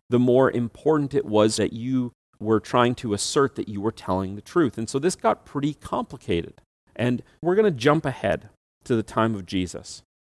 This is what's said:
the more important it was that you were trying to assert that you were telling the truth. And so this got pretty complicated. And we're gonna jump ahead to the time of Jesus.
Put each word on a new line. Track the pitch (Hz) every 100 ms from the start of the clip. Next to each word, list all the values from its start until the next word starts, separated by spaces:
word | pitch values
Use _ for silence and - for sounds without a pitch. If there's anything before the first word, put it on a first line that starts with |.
| -
the | 123
more | 123 127 131
important | 113 120 - 147 156 139
it | 104
was | - 107 107 107
that | 101
you | 117 123 131 120 _ _ -
were | 107 107
trying | - 123 120 127
to | 117
assert | 101 - 151 135 -
that | -
you | 101
were | 107
telling | - - 92 95
the | 101
truth. | - 180 139 -
And | 110
so | 139
this | 165 -
got | 226 - -
pretty | 143 143 147
complicated. | - 254 233 135 - 85 82 - _ _ _ -
And | 123 123 - -
we're | 165
gonna | 190 214
jump | 131 139 156 143
ahead | - 98 80 - _ _ _ -
to | 117
the |
time | 101 - 113 104
of | 90
Jesus. | 95 90 - - - _ _